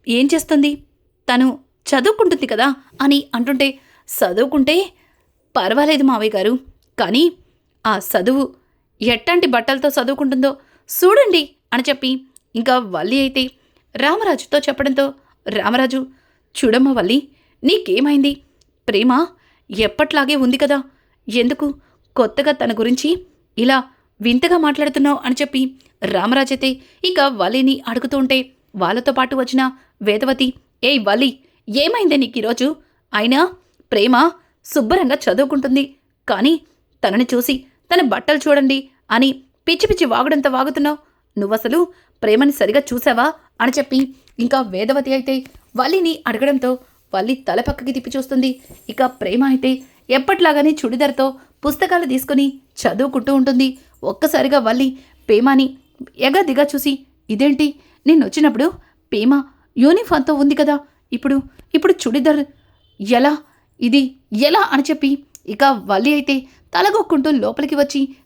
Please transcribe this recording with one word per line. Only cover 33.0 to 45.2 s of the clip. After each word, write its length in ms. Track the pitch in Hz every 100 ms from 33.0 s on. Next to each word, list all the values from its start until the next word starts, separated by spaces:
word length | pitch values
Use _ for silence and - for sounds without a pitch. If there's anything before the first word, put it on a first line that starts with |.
| _
అయినా 360 | 208 226 262 359 359 _ _ _
ప్రేమ 380 | 214 220 254 320 - _ _
శుభ్రంగా 500 | - 302 220 359 285
చదువుకుంటుంది, 800 | 285 - 190 277 285 262 262 277 _ _ _ -
కానీ 320 | 196 254 320 _ _ _ _
తనని 240 | 196 196 247
చూసి 300 | 247 247 262 - _ _
తన 60 | 349
బట్టలు 360 | 285 196 - 302
చూడండి 500 | 302 285 269 269 269 _ _
అని 220 | 220 269 262 _ _ -
పిచ్చి 180 | 339 427
పిచ్చి 180 | 370
వాగుడంతో 460 | 339 233 262 294 269
వాగుతున్నావు. 460 | 254 269 294 294 294 _ _ _ -
నువ్వసలు 380 | 202 220 - 320 349 - _ _
ప్రేమని 300 | 214 220 285
సరిగా 280 | 285 - 254
చూసావా?" 520 | 277 247 277 233 277 320 _ _
అని 120 | 240 269
చెప్పి 360 | 269 262 269 - _ -
ఇంకా 220 | 233 269
వేదవతి 520 | 233 185 214 277 269
అయితే 320 | 269